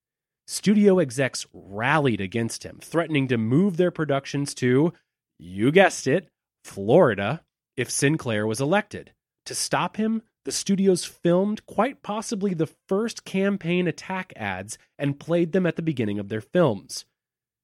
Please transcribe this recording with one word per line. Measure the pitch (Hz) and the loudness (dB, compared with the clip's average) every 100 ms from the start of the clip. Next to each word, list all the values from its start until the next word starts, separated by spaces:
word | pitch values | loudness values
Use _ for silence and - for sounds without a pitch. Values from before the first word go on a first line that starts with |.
| _ _ _ _ - | _ _ _ _ -14
Studio | - 185 214 202 185 | -2 2 6 6 6
execs | 139 117 131 - - | 2 0 -2 -4 -10
rallied | 90 87 101 123 156 139 101 | -16 -14 -6 0 2 2 0
against | 95 113 117 - | -2 -2 -4 -6
him, | - - | -12 -18
threatening | - 160 165 151 131 | -6 -4 -2 -2 0
to | 120 | 0
move | 110 139 202 165 | 2 2 2 2
their | 180 | 0
productions | 175 151 139 - 143 143 | 0 -2 -2 -2 -6 -6
to, | - 127 127 165 - _ _ _ _ | -2 2 4 2 0 _ _ _ _
you | 85 95 120 | -14 0 2
guessed | 170 180 - 135 | 6 4 2 -2
it, | 165 - _ _ _ | -2 -2 _ _ _
Florida, | - - 101 156 156 98 101 160 - _ _ - | -16 -6 4 6 6 2 -2 -6 -10 _ _ -6
if | 123 | -6
Sinclair | - 139 156 123 107 107 | 0 0 0 -2 -2 -2
was | 110 | -2
elected. | 139 202 - 90 - _ _ _ - | 0 0 -2 -10 -16 _ _ _ -12
To | 127 | -8
stop | - 139 175 - | -4 -2 -2 -2
him, | 220 226 - _ - | -2 -2 -6 _ -8
the | |
studios | - - 196 190 180 | -6 0 2 4 2
filmed | - - 175 175 202 214 - | -2 -4 2 2 2 -4 -6
quite | - 247 - | -2 -2 -2
possibly | - 208 - 214 202 | -8 -8 -6 -4 -2
the | 165 156 - _ | -2 -2 -4 _
first | 196 226 - - | -2 -2 -8 -6
campaign | 190 196 196 165 180 175 | -2 0 0 -2 0 0
attack | - - 190 180 - | -4 -8 -8 -10 -8
ads | 104 92 104 - _ - | -8 -6 -10 -14 _ -6
and | 143 143 | -4 -4
played | - 170 170 | -2 0 2
them | 190 175 | 0 0
at | 165 | -2
the | |
beginning | 165 123 107 101 | -4 -2 -2 -4
of | 98 | -6
their | 110 | -8
films. | - 180 156 98 - - - _ _ _ _ _ | -2 2 2 2 -6 -14 -14 _ _ _ _ _